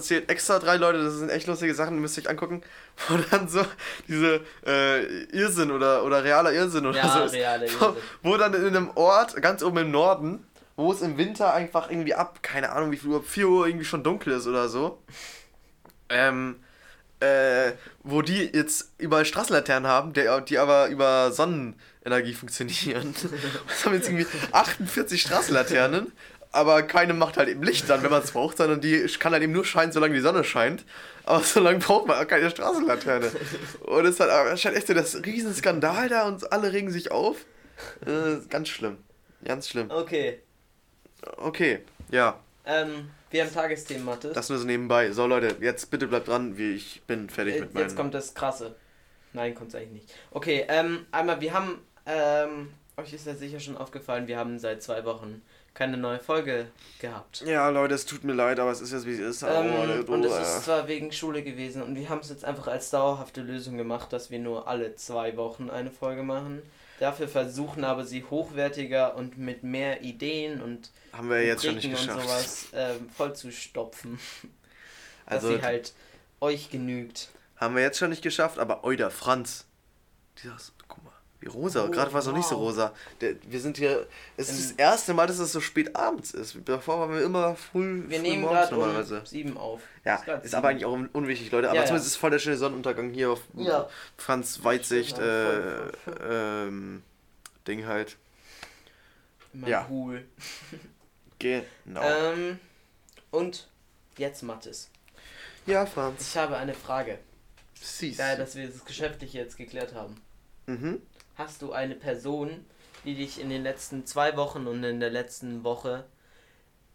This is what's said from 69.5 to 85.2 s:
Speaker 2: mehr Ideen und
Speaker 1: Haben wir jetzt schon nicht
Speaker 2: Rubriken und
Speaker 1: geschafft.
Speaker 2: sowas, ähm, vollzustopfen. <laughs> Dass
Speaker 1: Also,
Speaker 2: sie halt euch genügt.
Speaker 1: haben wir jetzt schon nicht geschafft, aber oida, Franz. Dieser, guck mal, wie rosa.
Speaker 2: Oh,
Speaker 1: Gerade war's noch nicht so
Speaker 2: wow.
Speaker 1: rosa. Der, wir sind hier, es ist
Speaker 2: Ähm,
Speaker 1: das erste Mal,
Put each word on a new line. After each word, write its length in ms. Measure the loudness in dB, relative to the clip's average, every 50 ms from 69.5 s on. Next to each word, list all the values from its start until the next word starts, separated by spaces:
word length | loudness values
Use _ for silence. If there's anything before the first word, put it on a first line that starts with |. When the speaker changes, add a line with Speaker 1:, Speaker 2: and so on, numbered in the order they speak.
| -8 -8
Speaker 2:
mehr 400 | -8 -6 -4 -2 -2 -2 -4 -4
Ideen 580 | -8 -10 -10 -6 -6 -4 -4 -4 -4 -6 -6 -8
und 300 | -8 -8 -10 -10 -14 -18 _ _ _ _
Speaker 1:
Haben 180 | -14 -8 -4 0
wir 140 | 2 2 2
jetzt 200 | 2 2 0 0
schon 120 | -2 -4
nicht 80 | -4 -4
Speaker 2:
Rubriken 240 | -4 -4 -4 -4 -4
und 120 | -4 -4
Speaker 1:
geschafft. 60 | -4 -2
Speaker 2:
sowas, 380 | -2 -2 -2 -4 -6 -10 -12 -10
ähm, 360 | -6 -4 -4 -4 -4 -8 -10 -10 -6
vollzustopfen. 1000 | -6 -6 -4 -6 -10 -14 -14 -14 -14 -14 -12 -10 -10 -10 -10 -12 -16 -14 -14 -14 -14 -14 -16 -18 -18
<laughs> 840 | -20 -20 _ _ _ _ _ -20 -20 -20 -20 -20 -20 -20 -20 -18 -8
Dass 180 | -6 -4 -2 0
Speaker 1:
Also, 120 | 0 0
Speaker 2:
sie 60 | 0
halt 300 | 0 0 -2 -2 -4 -8 -16 _ -20 -20 -20 -20 _ _ _ -4
euch 300 | -2 -2 -2 -2 -6 -10
genügt. 580 | -10 -8 -6 -6 -6 -8 -8 -12 -12 -14 -16 -16 -18 _ _ _ _
Speaker 1:
haben 200 | -4 -4 0 2
wir 60 | 2
jetzt 160 | 2 2 2 0
schon 120 | -2 -2
nicht 120 | -2 -2
geschafft, 360 | -4 -4 0 0 0 0 0 -2
aber 240 | -2 -2 -2 -2
oida, 280 | -2 -2 0 0 0 -2
Franz. 540 | -4 -2 0 0 0 0 0 -6 -10 -14 -16 _ _ _ _ _ _ _ _ _ _ _ _ _ _ -20
Dieser, 140 | -20 -18 -18 -18 -20 -20 _ _ -20 -20
guck 160 | -20 -20 -20
mal, 80 | -20 -20 _ _ _ _ _
wie 60 | -16 -14
rosa. 360 | -8 -6 -6 -2 0 0 0
Speaker 2:
Oh, 60 | 0
Speaker 1:
Gerade 220 | 0 0 0 0
war's 140 | 0 -2 -2
noch 80 | 0 -2
nicht 120 | -2 0 0
so 80 | -2
Speaker 2:
wow. 60 | -2 -2 -2
Speaker 1:
rosa. 260 | 0 0 -2 -2 -4 -8 -20 -20 -10 -6
Der, 140 | -4 -4 -4 -6
wir 180 | -10 -10 -8 -6
sind 160 | -6 -6 -4
hier, 300 | 0 0 0 0 0 -2 -6 -12 -20 -20 -16 -10
es 120 | -8 -6 -6
ist 200 | -4 -4 -6 -4
Speaker 2:
Ähm, 60 | 0
Speaker 1:
das 100 | 4 6
erste 280 | 6 6 4 2 0 2
Mal, 120 | 2